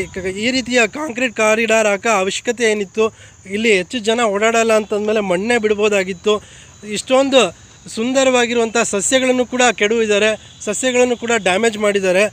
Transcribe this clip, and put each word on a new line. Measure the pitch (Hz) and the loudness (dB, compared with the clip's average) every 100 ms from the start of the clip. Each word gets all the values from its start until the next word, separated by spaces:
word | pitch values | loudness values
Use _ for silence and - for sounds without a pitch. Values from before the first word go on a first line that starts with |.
| 180 190 185 | -2 -8 -8
ಈ | 190 226 | -4 -2
ರೀತಿಯ | 262 233 247 220 | -2 0 0 0
ಕಾಂಕ್ರೀಟ್ | 294 311 233 254 208 | -2 -8 -4 -4 0
ಕಾರಿಡಾರ್ | 214 220 226 220 214 | 0 2 2 2 2
ಹಾಕೋ | 202 233 | 0 0
ಅವಶ್ಯಕತೆ | 208 190 - - 226 | 0 -2 -4 -6 -2
ಏನಿತ್ತು? | 226 214 190 - 220 - - - 190 | 0 0 -4 -2 -2 -4 -20 -20 -10
ಇಲ್ಲಿ | 202 226 196 | -2 2 2
ಹೆಚ್ಚು | 180 254 | 0 -4
ಜನ | 208 226 | -2 0
ಓಡಾಡಲ್ಲ | 233 202 220 226 226 | 0 0 0 2 2
ಅಂತಂದಮೇಲೆ | 220 214 208 214 220 | 2 0 -2 -2 -2
ಮಣ್ಣೇ | 202 180 220 240 | 0 -2 0 0
ಬಿಡ್ಬೋದಾಗಿತ್ತು. | 214 208 214 202 185 185 208 208 - - - - 208 | 0 0 2 0 -2 -4 -2 -2 -4 -20 -20 -20 -10
ಇಷ್ಟೊಂದು | 208 - 262 277 262 190 - - - 180 | -10 0 2 4 4 2 -2 -18 -20 -14
ಸುಂದರವಾಗಿರುವಂಥ | - 233 262 262 247 240 240 226 233 | -6 -2 0 2 2 0 0 0 0
ಸಸ್ಯಗಳನ್ನು | 220 202 - 262 254 254 233 | -2 -2 0 0 2 0 -2
ಕೂಡ | 247 247 | 2 2
ಕೆಡವಿದ್ದಾರೆ, | 196 208 233 220 202 214 214 - - | 2 0 0 2 2 2 0 -8 -12
ಸಸ್ಯಗಳನ್ನು | - 202 254 247 247 233 | -8 -4 -2 2 2 0
ಕೂಡ | 233 233 | -2 0
ಡ್ಯಾಮೇಜ್ | 185 185 226 208 | 0 0 0 0
ಮಾಡಿದ್ದಾರೆ. | 208 202 190 180 208 | 0 0 0 2 0